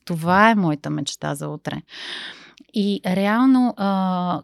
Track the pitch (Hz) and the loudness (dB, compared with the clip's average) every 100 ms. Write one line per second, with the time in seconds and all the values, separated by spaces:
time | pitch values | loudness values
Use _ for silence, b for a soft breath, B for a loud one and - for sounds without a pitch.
0 | - 170 170 185 220 214 175 151 - 151 | -8 -4 2 4 6 4 2 -2 -4 -6
1 | 143 - 151 143 147 151 - - - B | -6 -8 -8 -6 -8 -10 -10 -10 -12 B
2 | B B B B B B _ 220 202 196 | B B B B B B _ -4 -2 -2
3 | 185 185 202 220 262 254 247 - 202 190 | -2 0 0 4 4 4 2 0 -2 0
4 | 190 180 180 143 | 0 -2 -2 -4